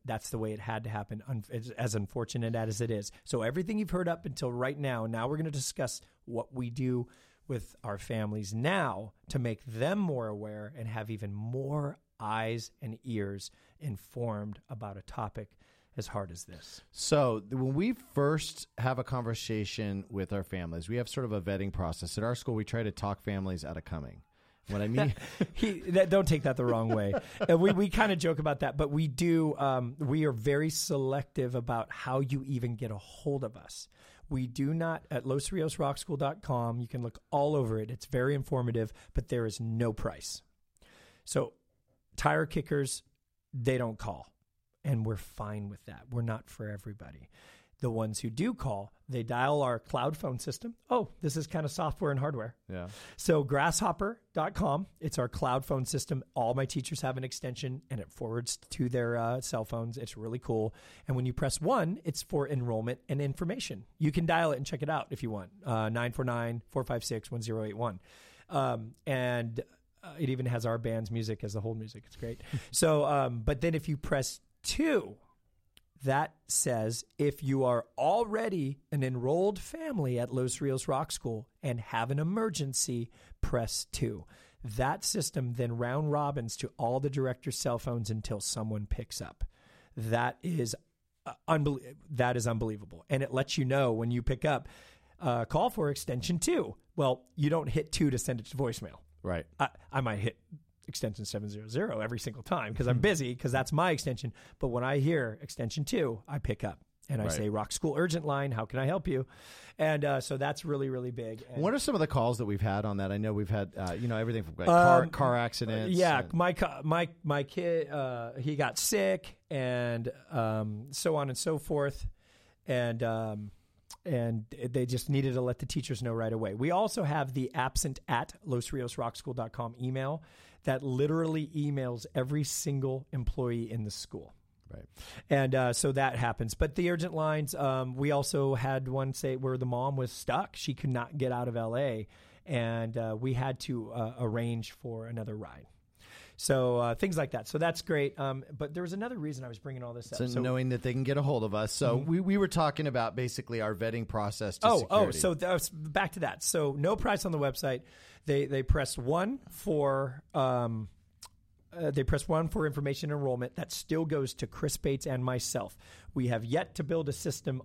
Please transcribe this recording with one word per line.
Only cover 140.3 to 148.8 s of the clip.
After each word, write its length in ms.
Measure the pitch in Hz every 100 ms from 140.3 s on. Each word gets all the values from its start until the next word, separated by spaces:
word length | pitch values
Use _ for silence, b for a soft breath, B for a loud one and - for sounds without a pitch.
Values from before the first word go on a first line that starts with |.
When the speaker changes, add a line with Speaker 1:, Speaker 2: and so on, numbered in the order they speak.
| 131 202 -
Speaker 1:
She 180 | - 127
could 160 | 139
not 260 | 127 120 147
get 140 | 131
out 160 | 123 123
of 100 | 117
L 180 | 113 120
A, 320 | 139 110 104 B B B -
and, 500 | 131 117 117 113 113
uh, 220 | 113 110
we 140 | 127
had 260 | 123 131 127
to, 300 | - 123 110
uh, 240 | 113 113 120
arrange 520 | 120 117 117 117 110
for 360 | - 127 113 113
another 280 | 117 107 107
ride. 300 | 101 65 69 - _ B B B B -
So, 400 | - 135 127 120
uh, 180 | 120 117
things 220 | 196 165
like 140 | 151
that. 160 | 120 107
So 100 | 151
that's 240 | 165 165
great. 360 | - 156 139 139
Um, 240 | 139 135 - 139
but 160 | 147
there 80 | 160